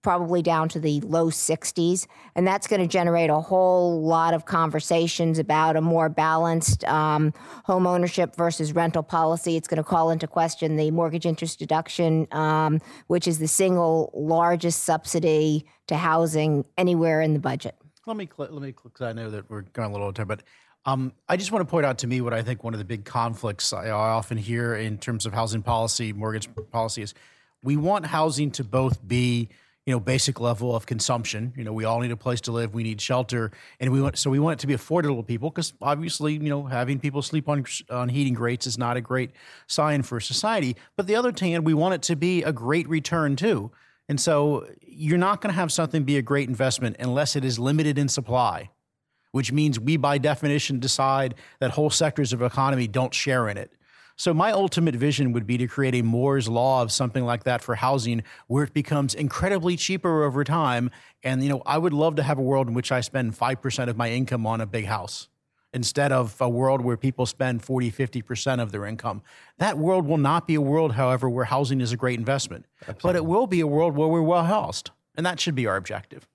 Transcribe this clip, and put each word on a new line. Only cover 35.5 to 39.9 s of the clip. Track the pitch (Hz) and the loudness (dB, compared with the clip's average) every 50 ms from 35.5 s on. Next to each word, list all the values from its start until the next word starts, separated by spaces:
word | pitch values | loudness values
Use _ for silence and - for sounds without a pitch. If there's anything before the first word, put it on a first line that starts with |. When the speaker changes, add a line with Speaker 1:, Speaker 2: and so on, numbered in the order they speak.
Speaker 2:
'cause | 151 - 170 - - _ | -6 -4 -6 -6 -8 _
obviously, | - 139 147 147 160 170 156 - 147 151 151 | -2 -2 -2 0 -2 -6 -6 -2 -2 -2 -2
you | 151 151 151 | -2 -2 -2
know, | 143 143 143 | -4 -4 -4
having | 135 127 120 123 123 143 131 | -4 -2 -2 -2 -2 -2 -2
people | 120 147 135 147 | -2 -4 -4 -4
sleep | 139 - - 156 143 - | -6 -2 -2 -2 0 0
on, | 147 143 127 - - - - _ | -2 -2 -2 -4 -8 -12 -10 _
on | 123 123 123 123 | -6 -4 -2 -2
heating | 123 139 143 135 123 | 0 0 0 0 0
grates | 113 120 120 123 120 - | 0 0 -2 -2 -2 -4
is | 127 110 113 | -6 -4 -4
not | 123 117 120 | -2 -2 -2
a | 123 | -4
great | 117 - 127 131 127 131 _ - - - - - - _ | -4 -2 -2 -2 -2 -4 _ -18 -20 -20 -20 -20 -12 _
sign | - - 151 151 | 0 0 2 2